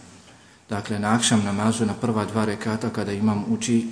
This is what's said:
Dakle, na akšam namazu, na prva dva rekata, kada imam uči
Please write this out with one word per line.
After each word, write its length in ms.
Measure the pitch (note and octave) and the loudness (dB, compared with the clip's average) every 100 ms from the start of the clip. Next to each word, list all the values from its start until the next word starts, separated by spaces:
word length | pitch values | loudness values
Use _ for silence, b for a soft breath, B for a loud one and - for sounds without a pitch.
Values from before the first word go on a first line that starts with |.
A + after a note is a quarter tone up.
| B B B B B B - | B B B B B B -8
Dakle, 300 | G2+ G#2 G#2 | -8 -4 -2
na 160 | G#2 A#2 | 2 2
akšam 280 | - A2+ | 4 2
namazu, 420 | G2+ G2+ A2 A2+ G#2+ | 2 0 0 2 0
na 80 | |
prva 320 | G2 A#2 G#2+ G#2 | 0 -2 0 0
dva 200 | A2 G#2 | 0 0
rekata, 440 | G2+ A2+ A3 A2+ | -2 -4 -2 -2
kada 220 | A3 G3+ | -4 -4
imam 340 | G3+ G#3+ G#3 A3+ | 0 0 0 -2
uči 380 | A3 - A#2 A#2 | -2 2 2 0